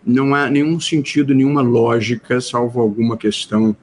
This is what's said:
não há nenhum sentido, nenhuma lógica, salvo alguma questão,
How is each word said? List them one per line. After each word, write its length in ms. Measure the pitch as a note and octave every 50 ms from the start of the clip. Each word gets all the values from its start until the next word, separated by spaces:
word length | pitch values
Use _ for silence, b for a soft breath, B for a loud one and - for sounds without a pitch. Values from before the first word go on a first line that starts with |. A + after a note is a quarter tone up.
| -
não 260 | - A#2+ C3 C3+ C#3 C#3
há 160 | C#3+ C#3+ B2
nenhum 300 | C#3 C#3+ D3 D3+ E3+ E3+
sentido, 560 | - - - D#3 C3+ - - D3 C#3+ C3+ C#3
nenhuma 260 | C3+ C3+ C#3 D3 C#3+
lógica, 800 | C3 A#2+ A#2+ A#2 A#2 A#2 A#2 A#2 A2 A2 A#2+ A2 - - B2+ B2
salvo 400 | B2+ - - A#2+ A#2+ A#2+ A#2+ B2
alguma 360 | A#2 G#2+ G#2 A2+ A2+ A2+ A2
questão, 600 | A2 - G#2+ G#2 - - - G#2+ G#2+ A2 A2 G#2 -